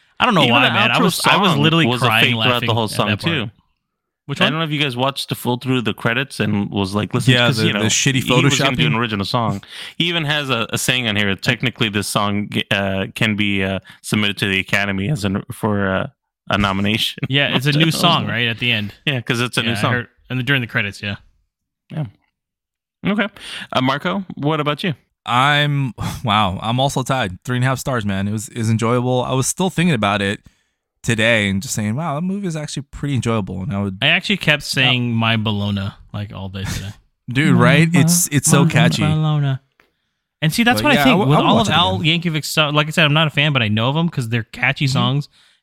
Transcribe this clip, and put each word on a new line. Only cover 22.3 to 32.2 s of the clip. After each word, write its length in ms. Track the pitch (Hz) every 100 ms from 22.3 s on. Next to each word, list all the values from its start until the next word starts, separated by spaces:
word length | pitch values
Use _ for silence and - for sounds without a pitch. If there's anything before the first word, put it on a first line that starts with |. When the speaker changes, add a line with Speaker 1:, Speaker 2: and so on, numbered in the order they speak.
| _ _ _ _ _ _ _ 170
Speaker 2:
Okay. 220 | 208 202 - - - -
Uh, 80 | -
Marco, 440 | 131 143 185 196 185 -
what 240 | 143 156
about 240 | 147 147
you? 120 | 190 131 _ _ -
Speaker 3:
I'm, 640 | 120 139 147 147 143 131 - - -
wow, 340 | 117 104 98 95
I'm 160 | 110 123
also 240 | 139 135
tied. 400 | 123 131 104 92
Three 140 | - 123
and 60 |
a 40 | 131
half 100 | 135
stars, 260 | - 123 101
man. 220 | 95 101
It 40 |
was, 160 | 107 107
it 80 | 120
was 120 | 113
enjoyable. 520 | 110 113 123 123 127
I 100 | 127
was 120 | 131 127
still 220 | - 185
thinking 220 | 151 175 123
about 260 | 101 104
it 200 | 98 107 _ _ _ _ _ _
today 480 | - 110 113 113 101
and 120 | 95
just 100 | -
saying, 220 | - 104 123
"Wow, 180 | 170
that 60 | 143